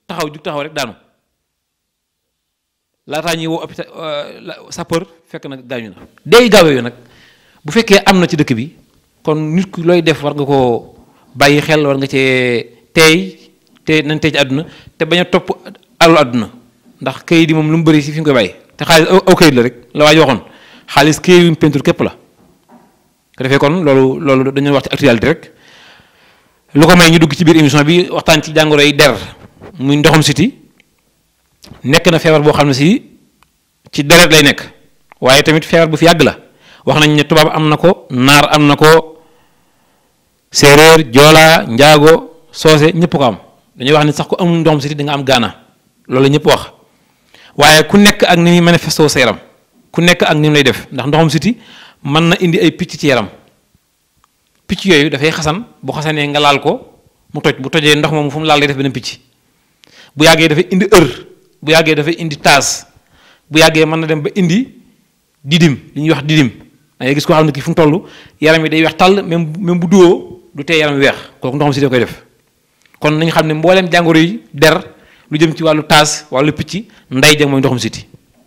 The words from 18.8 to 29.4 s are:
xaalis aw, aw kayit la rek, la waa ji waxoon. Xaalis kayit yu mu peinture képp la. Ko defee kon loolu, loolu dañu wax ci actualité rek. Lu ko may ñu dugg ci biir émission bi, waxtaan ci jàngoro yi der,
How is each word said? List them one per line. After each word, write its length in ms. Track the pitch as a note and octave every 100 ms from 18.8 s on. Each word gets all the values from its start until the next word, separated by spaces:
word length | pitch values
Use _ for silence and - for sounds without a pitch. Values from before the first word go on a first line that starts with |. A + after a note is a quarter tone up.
xaalis 240 | D3 E3 E3
aw, 100 | F#3 -
aw 80 |
kayit 200 | F3+ D#3+
la 80 | B2+
rek, 120 | A#2+ - -
la 100 | -
waa 80 | D3+
ji 80 | D#3
waxoon. 200 | D3 G2+ - - _ - -
Xaalis 320 | C#3+ D3+ D3
kayit 220 | - F3
yu 80 | E3+
mu 60 | D#3
peinture 260 | D#3 C#3+
képp 180 | E3 E3+
la. 140 | A2 - _ _ _ _ _ _ _ _ _ _ _ -
Ko 80 |
defee 140 | C3 C#3
kon 240 | C#3+ F3+
loolu, 380 | D3 C3+ C3 D3
loolu 320 | C#3 C3 C3+
dañu 180 | C#3 C#3+
wax 100 | C#3
ci 40 | -
actualité 340 | C#3 C#3 A#2 A#2+
rek. 240 | E3 - _ _ - - _ _ _ _ _ _ _ _
Lu 120 | C#3+ D#3+
ko 80 |
may 160 | F3+ E3
ñu 80 | E3
dugg 140 | D#3+
ci 80 | -
biir 140 | D#3+ D#3+
émission 260 | D3 D3
bi, 240 | C#3+ F3 F3+
waxtaan 320 | E3 - D3+
ci 100 | D3+
jàngoro 280 | D#3 D#3 D3
yi 100 | D3
der, 240 | C#3+ C#3+ G#2 F#2 -